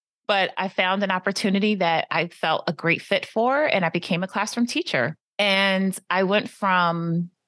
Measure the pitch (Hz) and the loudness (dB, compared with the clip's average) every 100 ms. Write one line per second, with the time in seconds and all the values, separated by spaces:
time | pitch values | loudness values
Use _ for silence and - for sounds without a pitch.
0 | _ _ - 202 185 - 190 - 185 196 | _ _ -2 0 0 -2 -4 0 0 0
1 | 196 185 196 190 208 196 214 202 170 165 | 0 0 -2 -2 0 2 2 2 2 0
2 | - 165 175 - 165 - - 151 165 165 | 0 -2 -4 -2 -2 0 -2 -2 0 0
3 | - 196 - 220 240 277 302 196 165 175 | 0 -4 -2 -2 0 2 2 0 0 -2
4 | - 175 190 208 214 240 240 294 - 135 | -2 -4 -2 -4 -4 -2 -2 -2 -2 -2
5 | 123 - _ - 202 196 196 190 190 - | -2 -4 _ -2 2 2 2 2 0 -2
6 | - 180 190 208 233 - 196 185 170 170 | -2 0 2 0 -2 -4 0 2 2 0
7 | 170 170 175 _ | 0 -2 -2 _